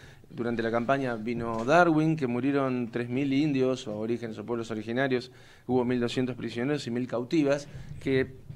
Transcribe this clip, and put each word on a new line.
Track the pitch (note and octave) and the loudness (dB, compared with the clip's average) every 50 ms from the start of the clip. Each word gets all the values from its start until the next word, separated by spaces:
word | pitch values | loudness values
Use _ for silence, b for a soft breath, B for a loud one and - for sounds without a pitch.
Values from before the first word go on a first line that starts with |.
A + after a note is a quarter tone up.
| B B B B B - | B B B B B -14
durante | - - A2+ A#2+ A#2 A2+ | -8 -6 -4 -2 -2 0
la | A2 A2+ | 0 0
campaña, | A2+ A#2 A#2 C3 C3+ C#3 C3+ B2 A#2 | 0 0 2 2 0 0 0 -2 -4
vino | G#2+ G#2+ A#2+ A#2 A#2 A#2 A#2 A2+ A2+ A#2 | -4 -4 -4 -4 -4 -4 -4 -4 -2 2
Darwin, | B2+ D#3 F3 F3 E3+ D#3 D#3 D#3 D#3+ D#3+ | 4 6 6 6 6 6 4 4 4 2
que | D#3 C3+ | 2 0
murieron | A#2+ A#2+ A#2+ B2+ C#3+ C#3 C#3 C3+ C3 B2+ B2 A#2+ A2+ | 0 0 0 0 0 0 2 0 0 0 -2 -2 -2
tres | A#2+ A#2 A#2+ A#2+ | -2 -4 -4 -2
mil | B2 C3+ C#3+ C#3 | -2 -2 0 2
indios | C3+ C#3 D#3 D3+ C#3 C3 B2+ C3 B2+ B2 - | 2 2 4 4 2 2 2 2 0 -2 -4
o | A2 | -6
aborígenes | G#2 G#2+ A2+ A2+ A#2+ A2 A#2 A2 G#2+ A2+ | -6 -4 -2 -2 -2 -2 -4 -8 -8 -8
o | G#2+ | -4
pueblos | A2+ A#2+ A#2 A2+ A2 | -4 -4 -4 -2 -4
originarios, | A2+ A2 G#2 A2+ A#2 B2+ C#3 C3+ B2+ A#2+ - B B B B B B B B | -6 -6 -4 -2 0 0 2 2 0 0 -2 B B B B B B B B
hubo | - B2+ B2+ A#2+ | 2 2 4 4
mil | B2 B2+ B2 | 2 2 2
doscientos | A#2+ A#2 - C3 B2+ B2 A#2+ | 0 0 0 0 0 -2 -4
prisioneros | A2+ A#2 A#2 A2 A#2 B2 C#3+ D3+ C#3 - | -6 -8 -6 -4 -2 -2 0 -2 -2 -2
y | A#2+ | -4
mil | A#2 B2 B2+ | -4 -4 -4
cautivas, | B2+ B2 A#2 B2 A#2+ F3 D#3+ C#3+ C#3 C#3+ D3 - B B B B B B - | -2 -4 -4 -2 2 2 4 4 4 2 2 -2 B B B B B B -4
que, | - C3+ C3 C3 C3 C3 - - - - - | 0 2 2 2 2 0 -4 -12 -16 -16 -10